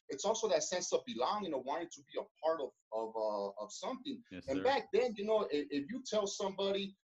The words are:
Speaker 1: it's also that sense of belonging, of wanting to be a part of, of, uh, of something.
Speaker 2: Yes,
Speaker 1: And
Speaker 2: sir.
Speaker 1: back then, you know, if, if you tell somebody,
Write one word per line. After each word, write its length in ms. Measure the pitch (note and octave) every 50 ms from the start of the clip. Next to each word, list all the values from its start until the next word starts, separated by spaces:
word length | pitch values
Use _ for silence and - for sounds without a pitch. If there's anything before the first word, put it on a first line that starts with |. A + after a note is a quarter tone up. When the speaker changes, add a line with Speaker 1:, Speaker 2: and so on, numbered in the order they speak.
| _ -
Speaker 1:
it's 160 | D3+ C3+ -
also 220 | G3+ A3 G#3 A3 G#3
that 140 | F3 D3+ D3+
sense 280 | - F#3 F3+ F3 - F3+
of 80 | - -
belonging, 480 | B2+ A2+ A2+ B2 E3+ G3+ G#3 G3 E3+ D3
of 100 | C3 B2
wanting 240 | C3 D3 E3 E3+ -
to 100 | - C#3+
be 180 | C3+ - - B2+
a 60 | - - _ - -
part 180 | D#3+ D#3+ D#3
of, 80 | C3+ A#2+ - _ _ -
of, 240 | A2 A2 A2+ A2 A2
uh, 480 | A2+ G#2+ G#2+ G#2 G2+ G2+ G2+ G2 G#2 G#2
of 80 | G2+
something. 520 | - - - A3 C4 - - C#3+ - - - -
Speaker 2:
Yes, 140 | - - -
Speaker 1:
And 100 | - C3+
Speaker 2:
sir. 60 | - F#3+
Speaker 1:
back 240 | C4 C#4 B3 - - -
then, 200 | A3 B3 B3 G#3+
you 100 | G#3 G3+
know, 160 | G#3+ A3 G#3+ - -
if, 160 | D3 D3 C#3+ -
if 200 | D3 C#3+ C#3 E3+
you 100 | A#3 C4 -
tell 220 | - G#3 G#3+ G3+
somebody, 680 | G3 - - G3+ F#3+ F#3+ G3 G3 G3 G3 G3 G3 G3 - _ _ _ _